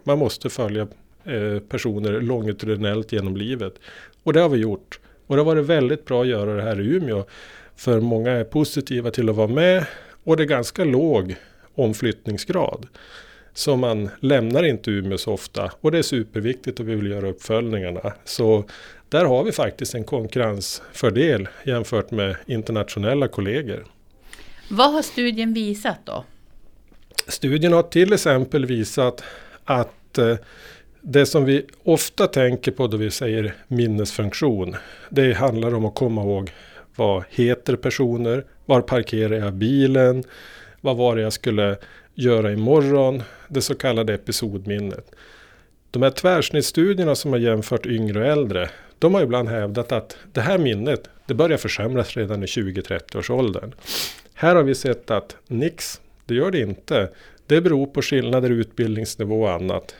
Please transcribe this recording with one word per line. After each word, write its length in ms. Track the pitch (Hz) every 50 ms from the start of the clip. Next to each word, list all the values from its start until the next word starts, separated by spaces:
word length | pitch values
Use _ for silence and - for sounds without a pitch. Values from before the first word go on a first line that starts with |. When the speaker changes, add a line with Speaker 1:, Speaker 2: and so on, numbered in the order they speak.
| -
Speaker 1:
Man 140 | 143 143 151
måste 320 | 143 107 - - - 131
följa, 380 | - - 117 101 104 107 107 104 - - - _ _ _ -
eh, 340 | 180 135 107 104 107 104 101 101 -
personer 520 | - 123 - 120 104 104 104 107 104 113
longitudinellt 920 | 123 117 127 117 107 107 98 - - 107 107 98 107 101 104 113 110 -
genom 240 | 117 104 95 98 92
livet. 380 | 98 104 117 131 120 101 90 - - - - - - - - _ _
Och 100 | - -
det 80 | - 165
har 80 | 175 160
vi 100 | 139 117
gjort. 420 | 110 110 98 - - - - - _ - _ _ _
Och 100 | - 139
det 60 | 143
har 40 | 151
varit 200 | 160 160 156 143
väldigt 380 | 147 170 151 127 123 151 151 -
bra 180 | - 127 120
att 60 | 127 127
göra 260 | 120 104 101 107 104
det 80 | 101
här 180 | 107 113 107 98
i 40 | 101
Umeå. 400 | 117 165 190 165 127 107 98 98 - - - - - - - - - -
För 240 | - - 127 120 110
många 300 | 113 120 117 110 113 123
är 140 | 127 120 110
positiva 640 | - - 151 151 135 - 143 131 - 131 123 120 117
till 180 | 110 127 113 110
att 80 | 107
vara 100 | 110 107
med 380 | 107 120 151 170 180 185 185 151 - - - - - - - -
och 120 | 165 160
det 60 | 156
är 60 | 156 143
ganska 360 | 147 120 120 - - - 180
låg 500 | 147 123 131 160 160 135 104 90 92 90 - - - _ _ - _ _
omflyttningsgrad. 1120 | - 127 110 110 - 127 113 104 - - 110 104 98 - - 175 180 147 - - - - - - - - - - - - - - - - - -
Så 220 | - - 147 135
man 340 | 127 127 120 110 107 104 101 - -
lämnar 420 | - 135 147 127 113 113 123 147
inte 280 | 175 156 120 101 - 113
Umeå 280 | 104 101 92 98 98 92
så 140 | - 113
ofta 400 | 104 98 - - - 101 98 95 - -
och 100 | - 156
det 80 | 160 165
är 40 |
superviktigt 800 | 151 - 139 120 107 - - 110 104 120 127 127 - 131 - -
och 80 | 117 113
vi 60 | 113
vill 160 | 107 101 98
göra 180 | 101 101 98 98
uppföljningarna. 840 | 90 - - - 110 113 120 113 110 101 92 87 87 90 - 101 - - -
Så 400 | - - - 117 110 110 107 104 - - - - - - - - -
där 160 | - 156 180
har 200 | 139 127 127 147
vi 80 | 220
faktiskt 420 | 156 - 131 101 - - 120 - -
en 100 | 117 104
konkurrensfördel 1400 | - 147 123 110 110 - 127 117 110 104 101 92 - - - - - - - - 113 98 120 160 165 135 98 95 - - - -
jämfört 460 | 139 123 120 107 - 123 104 98 -
med 260 | 117 107 98 95 92 - -
internationella 800 | - 127 110 110 - 113 107 101 - - 107 101 113 135 147 135 -
kollegor. 560 | - - 98 98 113 147 147 110 - - - - _ _ _ _ _ _ - - - - - - - - - -
Speaker 2:
Vad 220 | 202 208 262 294
har 100 | 294 311
studien 520 | 302 - - 247 240 240 220 226 226 226 220
visat 440 | 226 220 208 202 208 - 202 185 - -
då? 200 | - - - - - - - - - - - - - - - - - - - - - - - - -
Speaker 1:
Studien 440 | - - - 131 143 156 160 175
har 100 | 170 170
till 300 | 170 - - 165 185 190
exempel 540 | 208 - - 165 135 127 131 - - 147 131
visat 560 | 123 127 113 107 - - 147 127 123 120 - - - - - - - - - -
att, 540 | - 139 123 117 - - - - - - 135
eh, 180 | 120 113 117 107 - - - - - - - - - - - _
det 260 | - 165 127 143 139
som 180 | 139 - 156 135
vi 220 | 135 139 143 - - - _
ofta 440 | - 180 160 156 - - - - 202
tänker 460 | - - 139 127 123 123 120 - 131
på 140 | - - 127
då 100 | 113 110
vi 140 | 107 107 104
säger 440 | - - 131 113 110 110 107 104 - - - -
minnesfunktion, 1080 | 127 120 120 110 107 107 104 98 - - 107 98 - - 156 135 110 98 90 90 92 98 - - - - - -
det 220 | 135 139 135 127
handlar 420 | 107 92 131 139 110 113 113 120 117
om 100 | 110 110
att 100 | 104 -
komma 280 | - 131 120 113 107
ihåg 280 | 101 101 101 95 95 95 - - - - - - - - _
vad 280 | - 113 104 98 92 92 -
heter 460 | - - 120 120 123 - - - 127
personer, 680 | 120 - 131 - - 131 120 120 117 120 117 120 135 135 - - - -
var 140 | - 135 123
parkerar 540 | - - 131 120 110 - 117 110 110 104 110
jag 200 | 110 104 101 95
bilen, 720 | 95 107 120 139 139 135 135 135 131 127 127 127 131 127 - - - - - - - - - - _
vad 160 | - 139 127
var 200 | 120 123 123 113
det 60 | 113
jag 100 | 107 110
skulle 440 | 110 - - 127 107 104 104 101 98 - - - - - - _ _
göra 380 | - 123 123 117 110 107 104
imorgon, 680 | 104 107 110 123 151 156 139 139 143 139 135 131 135 131 113 - - - - -
det 140 | 147 135
så 120 | - - 139
kallade 400 | - - 131 117 113 113 107 104
episodminnet. 960 | 98 - - 117 - 120 104 101 95 98 101 101 104 104 98 95 98 - _ _ - - - - - - - - _ _ _ _ _ _ _
De 120 | - 123
här 80 | 135 135
tvärsnittsstudierna 1040 | - - - 180 185 156 - - - 147 139 - - 165 165 202 202 185 180 156 135
som 180 | - - 147
har 60 | 131 120
jämfört 480 | 117 117 110 110 107 - 127 113 -
yngre 340 | - 117 113 110 107 101 104
och 60 | 113
äldre, 440 | 147 151 151 139 104 95 90 90 85 - - - - _ -
de 160 | 156 170 190
har 80 | 196
ibland 260 | 156 120 120 123 117 110
hävdat 440 | 117 110 104 101 101 120 117 -
att 240 | 127 110 - - - - - -
det 80 | - 120
här 180 | 110 160 196 185
minnet, 520 | 156 127 107 98 110 147 135 - - - - - -
det 80 | - 123
börjar 240 | 117 160 170 156 -
försämras 580 | - 104 - - 104 120 131 123 110 - -
redan 260 | 117 107 95 107 101
i 40 | 95
tjugo, 360 | 90 - 123 101 95 92 98
trettio-årsåldern. 880 | 87 - 95 90 - - - 107 - - 123 127 127 107 92 - - 110 - - - - - - - - - - - _ -
Här 200 | - 160 165 180
har 80 | 170
vi 120 | 143 135 131
sett 360 | - - 131 117 - - -
att 260 | 113 98 - - - - _
nix, 540 | - 131 113 147 170 - - - - - - - _ _ _ _
det 100 | - 120
gör 160 | 123 156 196
det 100 | 185 151
inte. 500 | 110 101 95 - - - 156 117 95 87 - - - - - _ _
Det 140 | - 147 165
beror 260 | 170 180 156 135 139
på 160 | 135 - 143
skillnader 480 | 127 - 147 131 120 117 127 127 127 123
i 40 | 120
utbildningsnivå 880 | 113 113 - - - 120 113 110 110 110 - - - 107 101 110 110
och 100 | 110 98
annat. 420 | 87 85 92 92 90 92 - - -